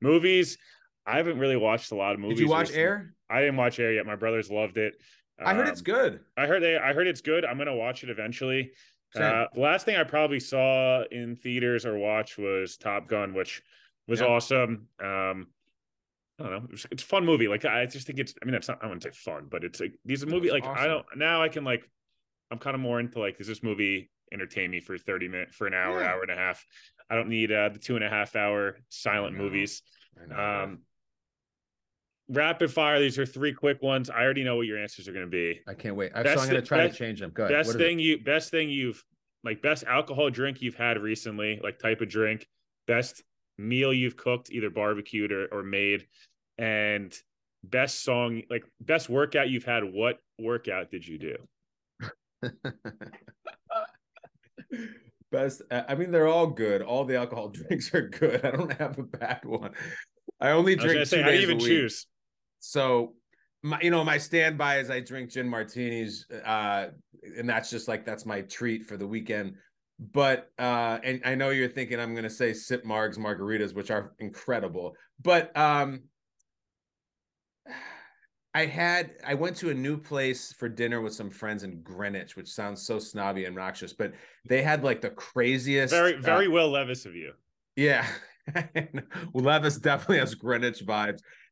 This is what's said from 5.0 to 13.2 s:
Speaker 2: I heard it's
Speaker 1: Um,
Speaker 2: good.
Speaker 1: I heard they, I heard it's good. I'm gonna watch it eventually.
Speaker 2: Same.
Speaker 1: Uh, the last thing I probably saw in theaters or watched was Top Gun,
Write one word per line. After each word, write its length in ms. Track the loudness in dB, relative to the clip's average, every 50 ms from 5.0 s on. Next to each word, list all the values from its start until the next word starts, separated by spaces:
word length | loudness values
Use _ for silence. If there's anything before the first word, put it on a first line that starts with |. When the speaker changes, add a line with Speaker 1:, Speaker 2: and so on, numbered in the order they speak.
| _ -20 -20 _ _ _ _ -2
Speaker 2:
I 160 | 0 2 2
heard 140 | 2 2 0
it's 140 | -2 -4 -2
Speaker 1:
Um, 20 |
Speaker 2:
good. 360 | 0 2 2 2 2 0 -4 -12 _ -4
Speaker 1:
I 120 | 0 2 2
heard 120 | 2 4
they, 160 | 4 4 2
I 160 | 2 2 2 2
heard 140 | 2 2
it's 140 | 2 0 -2
good. 240 | 0 0 0 2 2
I'm 140 | 0 -2 -2
gonna 180 | -2 -2 -2
watch 260 | -2 -2 -2 -4 -6 -6
it 80 | -8
eventually. 600 | -6 -6 -6 -6 -6 -4 -2 0 0 0 0 -2 -8 _ -20 -20 _ _ _ _ -2
Speaker 2:
Same. 80 | 0 2
Speaker 1:
Uh, 220 | 4 4 2 2 0 0
the 60 | 2
last 240 | 4 4 4 4 2
thing 100 | 2 2
I 80 | 2 2
probably 380 | 2 2 2 2 2 2 -2
saw 640 | -4 -2 2 4 4 4 4 4 4 4 4 2 2 -2 -6
in 240 | -8 -8 -8 -8
theaters 500 | -8 -6 -4 -2 0 2 2 2 2 0
or 100 | -2 -2
watched 420 | -2 0 0 0 0 -2 -4 -6 -6
was 380 | -2 0 0 0 -2 -4 -6
Top 300 | -8 -4 -2 -2 -2 -2
Gun, 280 | -2 -2 0